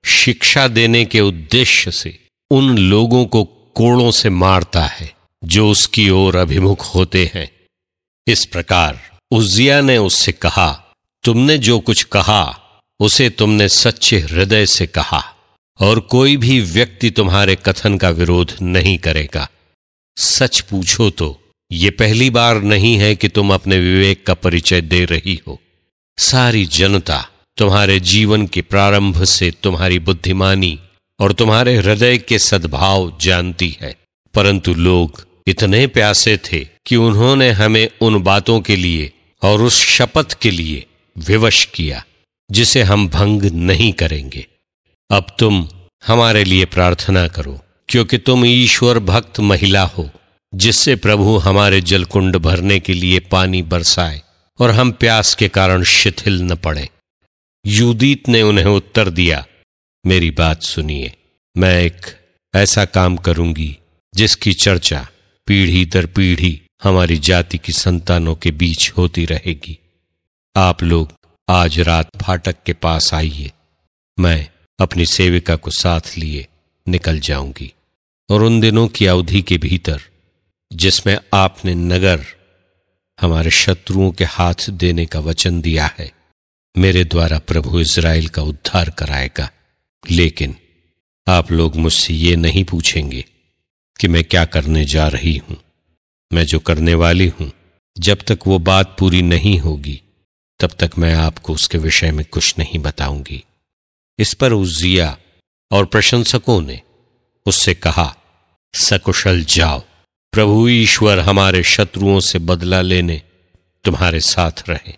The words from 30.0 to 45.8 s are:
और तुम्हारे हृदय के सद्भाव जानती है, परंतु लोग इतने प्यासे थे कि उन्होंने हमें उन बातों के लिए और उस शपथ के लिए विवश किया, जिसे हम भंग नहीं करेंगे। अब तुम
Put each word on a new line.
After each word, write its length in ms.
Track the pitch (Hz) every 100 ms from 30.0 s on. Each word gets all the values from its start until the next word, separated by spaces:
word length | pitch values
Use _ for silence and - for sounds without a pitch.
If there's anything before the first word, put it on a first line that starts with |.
| 82 90 92 95 95 95 92 76 - _ _ _
और 140 | 101
तुम्हारे 440 | 104 110 110 123 123
हृदय 400 | 95 104 123 123
के 220 | - 110
सद्भाव 800 | - 101 82 71 95 98 90 -
जानती 560 | 90 90 90 85 87 71
है, 160 | 69 - _ _ _
परंतु 400 | - 98 98 87
लोग 540 | 82 87 90 82 - - _ -
इतने 400 | 92 104 104 135
प्यासे 500 | 120 104 98 - 107
थे 300 | - 82 65 _ -
कि 100 | 120
उन्होंने 560 | 117 104 120 135 127
हमें 380 | 101 107 110 110 -
उन 220 | 113 107
बातों 380 | 92 101 98 113
के 140 | 90 98
लिए 380 | 90 82 71 _ _ _
और 200 | 98 104
उस 240 | 120 - -
शपथ 480 | - 120 160 143
के 180 | - 113
लिए 340 | 90 80 73 - _ _ -
विवश 480 | 78 107 113 - -
किया, 400 | - 78 67 - _ _ _ _
जिसे 300 | 101 113 131
हम 280 | 98 101 95
भंग 340 | 76 104 107
नहीं 500 | 98 85 87 95 117
करेंगे। 540 | - 82 76 67 - - _ _ _ _ _ _
अब 160 | 101 - -
तुम 300 | 113 98 80 -